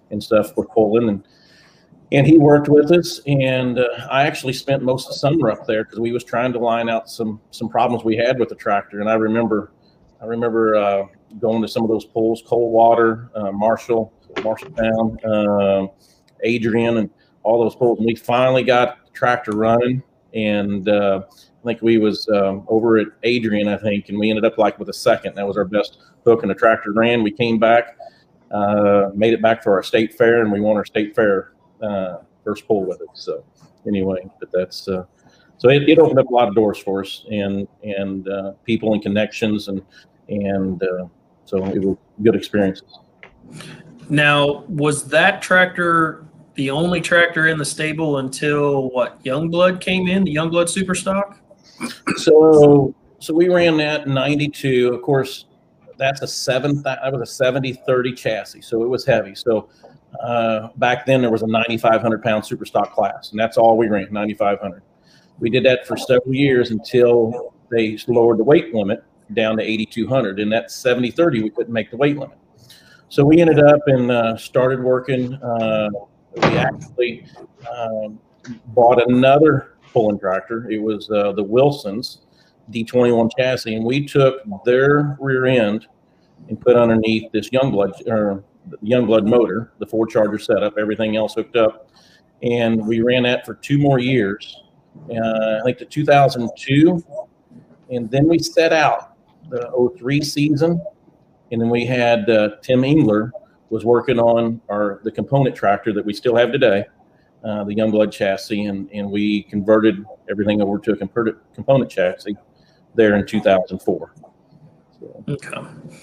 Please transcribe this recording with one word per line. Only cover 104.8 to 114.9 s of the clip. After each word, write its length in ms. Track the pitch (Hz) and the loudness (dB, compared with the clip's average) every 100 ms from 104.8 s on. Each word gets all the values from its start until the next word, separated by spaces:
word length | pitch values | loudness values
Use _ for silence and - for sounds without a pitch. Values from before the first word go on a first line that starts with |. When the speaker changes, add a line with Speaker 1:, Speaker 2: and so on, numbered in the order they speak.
| 104 101 | -4 -4
Speaker 1:
the 80 | 110 | -8
component 460 | - - 139 131 - | -8 -2 0 0 0
tractor 360 | 101 101 117 | 0 0 -2
that 120 | 104 | -2
we 80 | 104 | -4
still 240 | 101 127 117 | -2 0 2
have 160 | 120 | 2
today, 320 | 143 120 98 95 _ _ _ _ _ | 2 2 2 -2 _ _ _ _ _
uh, 220 | 110 104 | -8 -8
the 100 | 101 | -6
Youngblood 380 | 104 110 107 107 | -2 0 2 0
chassis, 540 | - 101 95 - 104 104 | 0 -2 -2 -4 -6 -6
and, 220 | 98 95 | -8 -10
and 180 | 104 101 | -10 -6
we 340 | 104 104 104 | -4 -2 -2
converted 600 | - 104 98 110 110 95 - - - | -4 -6 2 4 4 0 -8 -20 -12
everything 300 | 101 107 104 | -8 -2 -2
over 180 | 98 101 | -2 -4
to 140 | - | -4
a 40 | 101 | -4
converted 400 | 98 - 110 - _ | -4 -4 -4 -6 _
component 360 | - 107 135 113 | -12 0 0 0
chassis 460 | - 90 - 104 104 _ _ _ _ _ | -2 -2 -4 -12 -14 _ _ _ _ _
there 220 | - 110 101 | 2 2 2
in 100 | 95 | 0
two 140 | 107 | -2
thousand 380 | 101 95 90 92 | 2 2 0 -6
four. 320 | - 87 - _ - _ _ _ - _ _ | -4 -6 -6 _ -20 _ _ _ -20 _ _